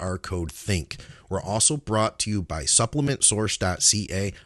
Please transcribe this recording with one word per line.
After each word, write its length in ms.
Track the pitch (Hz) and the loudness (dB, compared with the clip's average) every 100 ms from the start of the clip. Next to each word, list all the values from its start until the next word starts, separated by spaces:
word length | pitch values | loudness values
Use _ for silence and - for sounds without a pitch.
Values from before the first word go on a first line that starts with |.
our 160 | 92 92 | -4 -6
code 340 | - 90 80 | -4 -4 -4
think. 460 | - - 92 - - - - - | -6 -2 -2 -2 -10 -18 -20 -8
We're 140 | 95 | -6
also 340 | 92 107 - 151 | -2 2 2 2
brought 420 | - 107 110 - | 0 2 2 0
to 100 | 107 | -2
you 100 | 104 | -2
by 240 | 82 80 | -2 -4
supplement 580 | 69 - 117 147 139 135 | 0 2 2 0 0 2
source 320 | - 107 107 - | 2 4 0 0
dot 240 | 95 87 | 0 2
C 260 | - 104 - | 2 2 0
A. 200 | 92 101 - | -4 -4 -6